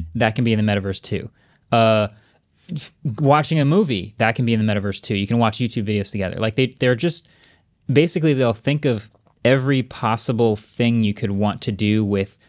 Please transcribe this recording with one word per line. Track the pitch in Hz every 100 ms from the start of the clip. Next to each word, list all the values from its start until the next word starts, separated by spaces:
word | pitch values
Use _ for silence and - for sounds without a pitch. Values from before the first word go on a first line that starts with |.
| -
that | 113 113
can | 110
be | 117
in | 110
the | 107
metaverse | 101 98 92
too. | - 101 - - _ _ _
Uh, | 117 113 110 104 - _ _ _ _ -
f-, | 165 - - - 110
watching | 143 147 - 160
a | 143
movie, | 175 185 107 95 -
that | 113
can | 117 120
be |
in | 113
the | 107
metaverse | 104 101 95
too. | -
You | 101 101
can | 117
watch | 113 104
YouTube | 120 120
videos | 104 104 98
together. | 104 92 85
Like, | 110 110
they, | 127
they're | - 127
just, | 123 170 - - _ _ _ _ _ -
basically | 139 165 170 156
they'll | 135 123
think | 113 - 147 147
of | 113 - _ _ _
every | 120 135 131 135
possible | 127 - 113 113 - 117 117 104
thing | - - 120 117
you | 107
could | 101 104
want | 98 104 95
to | -
do | 98 104 107
with | 104 101 98 _